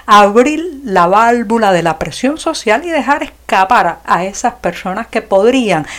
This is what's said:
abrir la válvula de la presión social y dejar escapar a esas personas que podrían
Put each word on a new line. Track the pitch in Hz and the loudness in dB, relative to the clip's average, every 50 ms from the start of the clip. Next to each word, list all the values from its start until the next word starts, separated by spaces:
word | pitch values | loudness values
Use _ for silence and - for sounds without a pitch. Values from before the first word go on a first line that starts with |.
| - | -2
abrir | - 214 208 208 202 202 233 254 294 311 302 330 370 302 269 285 | 4 4 6 6 6 4 4 2 2 0 -2 -4 -8 -10 -10 -8
la | 240 190 185 175 175 | -2 0 2 2 4
válvula | 190 208 226 233 240 240 233 202 226 226 220 196 | 4 4 4 4 2 0 0 -2 -2 0 2 2
de | 185 170 165 | 2 2 0
la | 170 156 - | -2 -2 -4
presión | - 170 - - - 262 302 311 | -6 -8 -6 -4 -4 -4 -4 -4
social | - 330 311 - - 220 214 - 330 | -6 -6 -6 -4 -2 0 0 0 -2
y | 349 | -2
dejar | 330 294 233 233 285 311 311 | -4 -4 -2 -2 -2 -2 -4
escapar | 277 - _ _ - 226 196 190 190 247 220 185 170 160 - - | -8 -12 _ _ -2 0 0 2 2 2 2 2 2 -2 -6 -4
a | - 196 175 180 | -2 -2 -2 -2
esas | 196 202 - - 240 247 | -4 -6 -4 -4 -4 -4
personas | - - 175 175 - - 190 185 214 233 - | -4 -6 -6 -6 -6 -8 -8 -8 -8 -8 -6
que | - 233 | -6 -8
podrían | 220 - 202 190 196 233 262 269 240 208 180 156 147 - - | -4 0 2 2 4 4 2 2 0 0 0 -2 -2 -6 -10